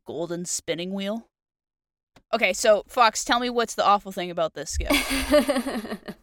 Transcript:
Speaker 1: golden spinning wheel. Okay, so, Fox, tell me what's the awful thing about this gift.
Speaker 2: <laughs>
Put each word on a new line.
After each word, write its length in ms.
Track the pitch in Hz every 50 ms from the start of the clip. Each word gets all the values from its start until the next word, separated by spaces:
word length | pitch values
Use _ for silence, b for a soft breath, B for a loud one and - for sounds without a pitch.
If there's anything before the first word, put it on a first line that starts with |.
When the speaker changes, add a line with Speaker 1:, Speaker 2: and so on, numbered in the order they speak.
| _
Speaker 1:
golden 380 | - 113 147 175 165 175 175 180
spinning 480 | - - - - - 156 160 175 185 190
wheel. 340 | 196 196 196 220 233 - _ _ _ _ _ _ _ _ _ _ _ _ _ _ _ _ _ _ - _ - -
Okay, 200 | 226 233 185 185
so, 300 | - - 220 214 196 -
Fox, 360 | - - 262 233 214 - - -
tell 140 | - 247 240
me 100 | 247 247
what's 260 | 240 240 226 - -
the 100 | - -
awful 280 | - 202 202 - 196 190
thing 180 | 196 175 175
about 220 | 170 175 160 156 -
this 220 | - 147 - -
gift. 160 | - - - 294
Speaker 2:
<laughs> 1200 | 277 254 - 269 269 262 - 285 302 240 285 262 233 233 277 - 233 214 - 214 - - - - _